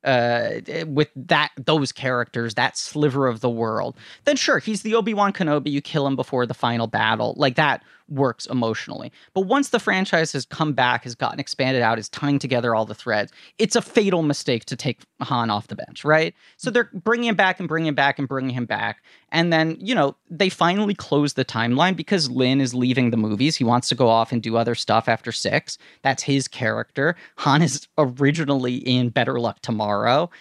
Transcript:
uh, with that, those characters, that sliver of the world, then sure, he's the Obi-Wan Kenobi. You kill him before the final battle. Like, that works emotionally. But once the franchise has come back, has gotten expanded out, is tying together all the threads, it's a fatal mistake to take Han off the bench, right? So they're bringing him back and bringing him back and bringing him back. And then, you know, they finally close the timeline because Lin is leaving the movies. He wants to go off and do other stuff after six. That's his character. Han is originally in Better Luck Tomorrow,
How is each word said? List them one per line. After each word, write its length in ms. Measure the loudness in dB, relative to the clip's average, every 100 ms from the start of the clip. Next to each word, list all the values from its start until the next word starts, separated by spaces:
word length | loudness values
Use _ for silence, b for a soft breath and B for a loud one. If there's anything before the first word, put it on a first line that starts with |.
| 2
uh, 560 | 2 2 0 -2 -6 -8 -8 -4
with 220 | -2 -2 -4
that, 360 | 0 2 2 -2
those 340 | 0 0 0
characters, 640 | -4 -2 -2 -2 -4 -4
that 240 | 0 -2 -2
sliver 500 | -8 0 0 2 0
of 140 | 0
the 80 | -2
world, 480 | 0 -2 -2 -6 -8 B B
then 120 | 0 0
sure, 240 | 2 0
he's 240 | 0 -6
the 120 | 0 0
Obi-Wan 380 | 0 0 0
Kenobi. 380 | 0 0 0 0
You 100 | -4
kill 260 | -2 -2 0
him 80 | -2
before 300 | -2 -2 -2
the 80 |
final 340 | 0 -2 0 -2
battle. 460 | 2 2 2 -2 2
Like, 180 | 0 4
that 280 | 2 0 b b _
works 360 | 0 0 -2 -6
emotionally. 680 | -2 -2 -4 -8 -12 -14 b b
But 80 | -4
once 280 | 0 0 2
the 100 | 0
franchise 520 | 0 0 2 0 0
has 120 | -4 -8
come 280 | -4 -2
back, 300 | 2 2 2
has 120 | -4 -6
gotten 240 | -6 -4
expanded 420 | -10 -4 0 2
out, 180 | 2 0
is 100 | -6
tying 300 | -6 -2 -2
together 360 | 0 0 2 0
all 100 | -2
the 100 | -6
threads, 360 | -4 -2 -4 B B -4
it's 180 | 0 0
a 60 |
fatal 400 | 0 2 2 2
mistake 440 | 0 -2 -2 -4 -4
to 100 | -6
take 260 | -6 -6 -14 _
Han 280 | -4 -2 0
off 180 | -2 -4
the 80 | -14
bench, 300 | -14 -6 2
right? 300 | 2 2 -6 b b
So 120 | -2
they're 200 | -2 -2
bringing 360 | -4 -2 0 0
him 60 | 2
back 240 | 2 0
and 80 | -4
bringing 200 | -2 0
him 80 | 2
back 240 | 0 0
and 80 | -4
bringing 260 | -4 -4
him 120 | -4 -4
back. 380 | -4 -4 -8 b b b
And 200 | 0 2
then, 260 | 2 0 -2
you 160 | -2 0
know, 200 | 0 -2 _
they 200 | -2 -2
finally 440 | 2 0 2 -2
close 400 | -4 -2 0 0
the 100 | -2
timeline 520 | -4 -2 0 4 2 2
because 340 | -2 0 0
Lin 320 | 0 2 2
is 120 | 0
leaving 360 | 0 0 2 2
the 80 | 2
movies. 400 | 0 0 0 2
He 60 |
wants 260 | 2 2 0
to 60 | 2
go 120 | 4
off 240 | 4 2
and 100 | -2
do 140 | -2 0
other 200 | 0 -2
stuff 340 | 2 2 2
after 220 | -2 -4
six. 460 | -6 -2 -2 -4 -16 B B
That's 200 | -2 -2
his 240 | 0 0 -2
character. 680 | -4 -2 -2 -6 -2 -2 -2 B -2
Han 240 | 2 4
is 260 | 4 0 -4 0
originally 800 | 0 4 2 2 0 0 0 -2
in 340 | 0 2 2
Better 300 | 2 0 0
Luck 200 | -2 -4
Tomorrow, 680 | -6 -2 0 0 2 2 0 B